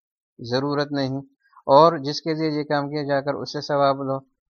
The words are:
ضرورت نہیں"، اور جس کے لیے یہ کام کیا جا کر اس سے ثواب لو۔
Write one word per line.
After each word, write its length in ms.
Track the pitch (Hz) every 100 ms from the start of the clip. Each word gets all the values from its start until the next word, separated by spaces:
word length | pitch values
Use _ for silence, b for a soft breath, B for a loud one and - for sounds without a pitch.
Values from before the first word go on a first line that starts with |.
| _ _ _ -
ضرورت 540 | 117 127 143 143 147
نہیں"، 280 | 143 135 135 139 _ b b -
اور 320 | 139 165 165
جس 240 | 135 151
کے 120 | 165
لیے 160 | 156 160
یہ 140 | 147
کام 260 | 147 147 143
کیا 120 | 151
جا 180 | 139 139
کر 140 | 139
اس 180 | 131 127
سے 80 | 147
ثواب 360 | 139 143 139 135
لو۔ 380 | 135 135 _ _ _